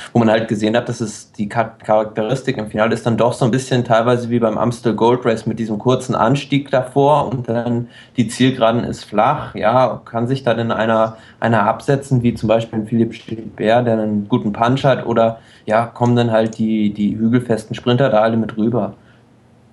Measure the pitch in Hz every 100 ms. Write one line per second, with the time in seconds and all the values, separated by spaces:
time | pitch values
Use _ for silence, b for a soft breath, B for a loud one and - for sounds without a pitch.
0 | B 120 110 110 - 104 107 117 123 -
1 | 107 - - - 104 117 113 - - 110
2 | 107 - 110 139 - 107 107 107 113 113
3 | 120 113 120 - 123 123 - 123 120 113
4 | 117 117 117 120 110 107 120 117 120 104
5 | 113 120 120 110 113 107 113 104 120 110
6 | - - 113 139 - 139 143 127 - 139
7 | 139 147 139 127 120 117 120 120 120 B
8 | B - 113 - 131 131 110 120 127 110
9 | - 104 123 147 - 95 104 127 123 -
10 | - 117 120 135 120 113 117 98 113 110
11 | 113 B B B 113 113 104 - - 139
12 | - 127 120 - 107 113 113 107 104 117
13 | 113 - - 113 104 - 107 120 120 110
14 | 107 104 101 123 107 101 117 135 139 -
15 | - 117 113 - B B - 110 117 -
16 | 120 120 117 110 113 - 110 110 104 104
17 | 104 107 113 123 127 107 - - 123 123
18 | 135 107 113 113 107 107 113 117 98 -
19 | b b b _ _ _ _